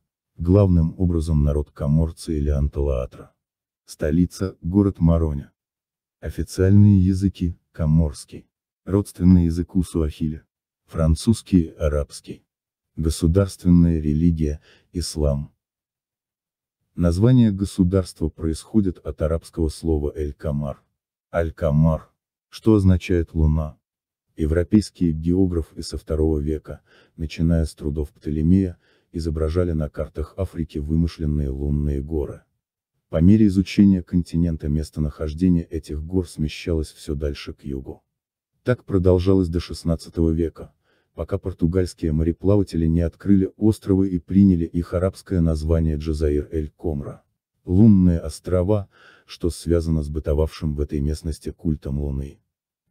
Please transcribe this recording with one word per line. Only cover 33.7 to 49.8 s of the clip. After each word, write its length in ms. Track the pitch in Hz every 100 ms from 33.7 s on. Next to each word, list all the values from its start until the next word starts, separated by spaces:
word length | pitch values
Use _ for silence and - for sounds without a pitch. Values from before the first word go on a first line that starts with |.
| - 101 95
континента 640 | - 90 - 85 85 78 76
местонахождение 960 | 76 76 80 73 - 78 78 92 85
этих 400 | - 80 - 76
гор 240 | 78 92 85
смещалось 640 | - 76 - 92 80 78
всё 240 | - - 73
дальше 380 | 73 73 -
к 100 | 80
югу. 400 | 69 67 67 71 _ _ _ _ _ _
Так 200 | - 123
продолжалось 640 | - 98 90 92 90 95 87
до 140 | 85
шестнадцатого 720 | - 82 85 80 - 90 82
века, 420 | 80 80 - - _ _ _ _
пока 240 | - 82 101
португальские 760 | 95 - 82 92 90 - 82
мореплаватели 760 | 78 80 80 92 104 92 82 80
не 120 | 85
открыли 540 | 85 - 95 98 92 -
островы 540 | 107 107 - 95 95
и 100 | 90
приняли 460 | - 95 98 85 82
их 280 | 87 87
арабское 460 | 90 95 - - 92
название 560 | 82 78 78 80 80 76
Джазаир-эль-Комра. 1300 | 80 78 76 73 - 80 76 _ 90 71 - - _ _ _ _
Лунные 560 | - 92 110 98 90 85
острова, 720 | 80 - - 90 90 104 98 _ _ _ -
что 240 | - 87
связано 540 | - 78 85